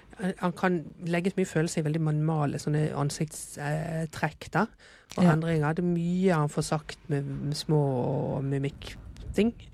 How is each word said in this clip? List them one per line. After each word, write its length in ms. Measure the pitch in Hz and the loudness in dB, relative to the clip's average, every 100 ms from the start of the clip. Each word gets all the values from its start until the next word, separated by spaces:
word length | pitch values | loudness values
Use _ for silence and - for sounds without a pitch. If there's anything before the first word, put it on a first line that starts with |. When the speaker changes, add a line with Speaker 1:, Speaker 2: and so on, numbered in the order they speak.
| - - 185 - | -20 -6 -4 -2
Speaker 1:
han 140 | 180 | -4
kan 320 | 170 185 175 151 - 170 | 0 2 2 -2 -8 -2
legge 240 | 175 170 | 0 0
så 40 | 180 | 0
mye 80 | 185 | 0
følelse 320 | 160 156 - | 0 0 0
i 40 | |
veldig 180 | 151 160 | 0 0
normale 580 | 156 151 156 156 143 147 | 2 2 2 2 0 0
sånne 340 | - 151 151 | -2 0 0
ansiktstrekk, 1600 | 143 143 - 156 - - - 147 156 160 160 160 - 160 - - | 0 -2 -2 -6 -6 -12 -8 -4 -4 -4 -4 -6 -2 -4 -4 -2
da, 140 | 160 220 - - - - - | 0 0 -4 -20 -20 -10 4
og 80 | |
Speaker 2:
Ja. 80 | 175 | 6
Speaker 1:
endringer. 400 | 156 165 160 147 | 6 4 2 2
Det 100 | 165 | 2
er 40 | 175 | 2
mye 440 | 170 170 180 190 | 2 0 2 4
han 140 | 160 147 | 4 2
får 140 | - | 0
sagt 340 | 147 156 - - - | 0 -2 -2 -14 -4
med, 140 | 143 | -2
med 300 | 139 139 143 147 | -2 -4 -4 -4
små 840 | - 151 139 127 135 139 123 - | 2 2 4 2 0 0 0 -2
mimikkting, 1120 | 139 139 139 - - - - - - - 226 - - | -2 -2 -2 -6 -14 -14 -16 -14 -4 2 2 0 -16